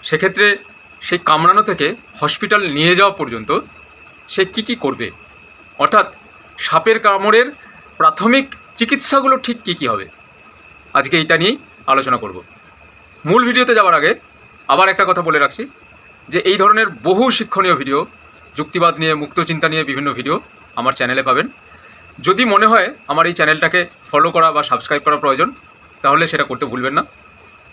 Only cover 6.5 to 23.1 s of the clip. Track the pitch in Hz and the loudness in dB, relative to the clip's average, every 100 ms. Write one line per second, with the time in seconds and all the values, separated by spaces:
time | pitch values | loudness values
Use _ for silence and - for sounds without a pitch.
6.5 | - - 160 220 220 214 196 202 220 262 | -12 -4 0 2 2 2 2 4 4 2
7.5 | - - - - - 160 - 214 269 269 | -4 -20 -20 -12 0 0 2 2 2 0
8.5 | - - - 226 285 - 277 269 262 247 | -10 -14 -6 -4 -2 0 0 2 0 -2
9.5 | 233 - 170 127 104 95 - - - - | -8 -8 -6 -4 -6 -8 -18 -20 -20 -20
10.5 | - - - - 139 135 170 156 165 185 | -20 -20 -20 -4 -2 0 0 2 2 2
11.5 | 285 - - - 135 131 123 104 90 - | -2 -8 -10 -2 -2 0 -4 -6 -12 -18
12.5 | - - - - - - - 151 220 240 | -20 -20 -20 -20 -20 -20 -8 0 2 2
13.5 | 247 247 220 190 160 156 226 - - - | 0 2 4 4 4 2 -2 -8 -20 -20
14.5 | - - 143 190 185 190 180 165 151 139 | -10 0 2 2 2 0 0 0 0 0
15.5 | - 262 - - - - - - 165 185 | -2 -14 -16 -20 -20 -20 -20 -6 -2 0
16.5 | 196 196 214 220 127 147 190 254 - 220 | 4 4 4 0 -2 0 2 2 0 -2
17.5 | 190 185 151 135 143 202 - - - - | -2 0 0 -2 -4 -4 -12 -20 -20 -14
18.5 | - 151 180 170 160 160 151 147 - 165 | -10 -6 0 0 0 -2 -2 -4 -4 -4
19.5 | 156 160 156 139 135 143 127 127 175 - | -2 -2 -2 -4 -4 -4 -4 -4 -4 -6
20.5 | - - - 123 - 123 131 135 127 233 | -20 -14 -4 -2 -2 -2 -2 0 0 -2
21.5 | - - - - - - - 123 196 247 | -8 -20 -20 -20 -20 -20 -4 -2 0 2
22.5 | 202 214 226 185 - - | 2 4 4 2 -4 -4